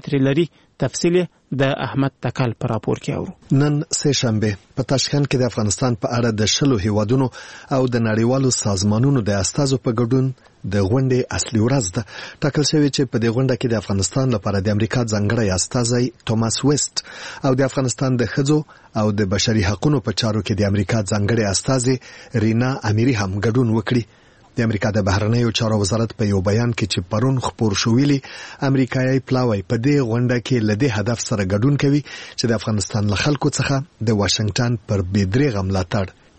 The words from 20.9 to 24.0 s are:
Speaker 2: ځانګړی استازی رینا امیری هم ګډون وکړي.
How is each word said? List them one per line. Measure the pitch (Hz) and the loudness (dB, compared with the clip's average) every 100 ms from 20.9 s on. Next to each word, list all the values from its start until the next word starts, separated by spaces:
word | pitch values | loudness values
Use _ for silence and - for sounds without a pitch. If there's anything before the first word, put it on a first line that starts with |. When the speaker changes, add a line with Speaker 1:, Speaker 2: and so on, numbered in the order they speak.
| 117 | 0
Speaker 2:
ځانګړی | 101 107 101 113 104 | 0 -2 0 0 0
استازی | 92 - 131 123 131 - - - 117 | 0 0 0 2 -2 -4 -20 -6 0
رینا | 107 113 127 135 110 | 2 2 0 -2 0
امیری | 104 123 113 | 2 2 2
هم | 101 98 113 | -2 -2 0
ګډون | 113 120 | 2 2
وکړي. | 110 - 120 | 0 0 -2